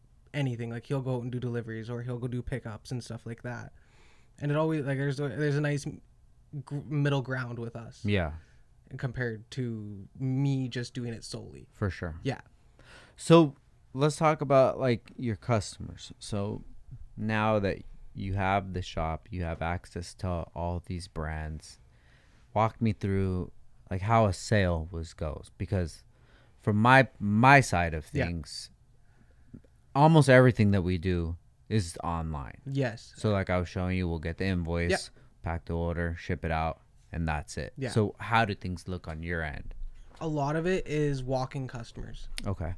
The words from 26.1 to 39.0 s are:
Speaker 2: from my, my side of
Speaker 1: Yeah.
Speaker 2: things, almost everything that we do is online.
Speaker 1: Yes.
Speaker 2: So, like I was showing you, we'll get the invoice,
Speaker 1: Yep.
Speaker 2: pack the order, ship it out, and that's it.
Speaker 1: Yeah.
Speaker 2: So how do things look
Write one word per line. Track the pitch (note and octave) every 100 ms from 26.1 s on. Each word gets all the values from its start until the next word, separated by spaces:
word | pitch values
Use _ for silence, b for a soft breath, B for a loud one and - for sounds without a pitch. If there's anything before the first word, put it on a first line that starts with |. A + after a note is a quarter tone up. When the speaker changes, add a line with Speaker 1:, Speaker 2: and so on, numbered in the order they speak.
| b b b b b
Speaker 2:
from | - G#2
my, | A#2 C3+ A#2+ -
my | G2+ G#2 C3 C#3+
side | A#2+ F2 E2+
of | D#2 -
Speaker 1:
Yeah. | - E2+
Speaker 2:
things, | E2+ D2 - - - _ - - b b b b - - _ _
almost | C#3 D#3 D#3+ C#3
everything | B2+ B2+ A2 G#2
that | G2+
we | F2 F#2
do | F#2 F2 D#2+ E2+ - _ -
is | A2 E2+ -
online. | E2+ E2+ D#2+ D2+ - - C3+
Speaker 1:
Yes. | C3+ B2+ A2 - -
Speaker 2:
So, | A2
like | G2+ F#2+
I | F2+
was | F2+
showing | - F2+ F#2
you, | F2+
we'll | E2
get | D#2+ E2
the | F#2+
invoice, | F#2 E2 E2+ E2+
Speaker 1:
Yep. | F3+ - - b b
Speaker 2:
pack | E2 E2 -
the |
order, | E2+ E2+ E2+ E2+ E2+
ship | - E2
it | D#2+
out, | D#2+ D#2+ - - - -
and | F#2+ E2
that's | D2+ - -
it. | C2 -
Speaker 1:
Yeah. | B2+
Speaker 2:
So | A#2 G2+ -
how | G#2+ A2+
do | A2
things | G2 F2+ F2 -
look | F2+